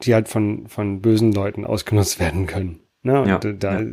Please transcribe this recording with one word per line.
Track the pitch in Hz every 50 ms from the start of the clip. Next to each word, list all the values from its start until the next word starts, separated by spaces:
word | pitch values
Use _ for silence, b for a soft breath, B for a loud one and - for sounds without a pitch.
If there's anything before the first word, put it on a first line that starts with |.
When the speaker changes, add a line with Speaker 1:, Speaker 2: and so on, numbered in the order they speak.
Speaker 1:
die | - 120 117
halt | 110 110 -
von, | - 110 107 104 107 117 113 110
von | - - 104 101 98 95
bösen | 98 117 110 107 113 113 104
Leuten | 98 98 101 - - 104
ausgenutzt | - - 101 - - 110 107 98 90 - -
werden | 92 80 76 87 95 85
können. | 82 98 95 92 87 - _ _ _ _ -
Ne? | 127 135 139
Und | 131 101
Speaker 2:
Ja, | 95 92
Speaker 1:
da, | - 104 104
da | 95 101 98 98 92
Speaker 2:
ja. | 110 -